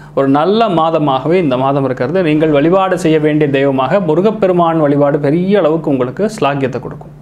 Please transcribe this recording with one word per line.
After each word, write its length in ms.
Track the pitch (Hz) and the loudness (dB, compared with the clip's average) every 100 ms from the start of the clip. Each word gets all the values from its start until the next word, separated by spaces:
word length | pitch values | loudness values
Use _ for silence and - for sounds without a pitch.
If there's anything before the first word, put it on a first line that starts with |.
| - - | -8 -2
ஒரு 120 | 139 | 0
நல்ல 400 | 143 170 214 226 | 2 2 0 0
மாதமாகவே 680 | 165 160 160 147 131 151 | 0 0 0 0 -2 0
இந்த 240 | 185 160 123 | 0 0 0
மாதம் 280 | 135 143 135 | 0 0 -2
இருக்கிறது. 380 | 127 123 185 | -4 -2 -2
நீங்கள் 260 | 165 151 165 | 0 2 2
வழிபாடு 500 | 143 156 190 190 180 | 2 2 2 2 0
செய்ய 200 | 175 156 | 0 2
வேண்டிய 300 | 151 151 147 | 2 2 2
தெய்வமாக 500 | 135 139 135 131 196 | 2 0 0 0 0
முருகப்பெருமான் 800 | 170 156 208 214 196 175 165 165 | 0 0 0 0 0 2 2 2
வழிபாடு 400 | 147 143 143 151 | 0 2 0 0
பெரிய 400 | 143 165 185 208 | 0 0 0 0
அளவுக்கு 300 | 156 160 156 | 2 0 -2
உங்களுக்கு 360 | 135 127 123 202 | -2 -2 -4 -6
ஸ்லாக்கியத்தை 540 | - 139 143 131 120 | -2 -2 -2 -4 -6
கொடுக்கும். 300 | - - - - | -10 -14 -18 -20